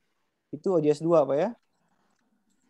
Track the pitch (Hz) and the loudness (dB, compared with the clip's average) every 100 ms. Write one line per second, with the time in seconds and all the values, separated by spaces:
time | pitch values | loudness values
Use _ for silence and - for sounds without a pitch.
0 | _ _ _ _ - 147 196 175 147 147 | _ _ _ _ -18 -8 -2 0 0 0
1 | 160 165 135 139 202 233 _ _ _ _ | 2 2 2 0 -2 -6 _ _ _ _
2 | _ _ _ _ _ _ | _ _ _ _ _ _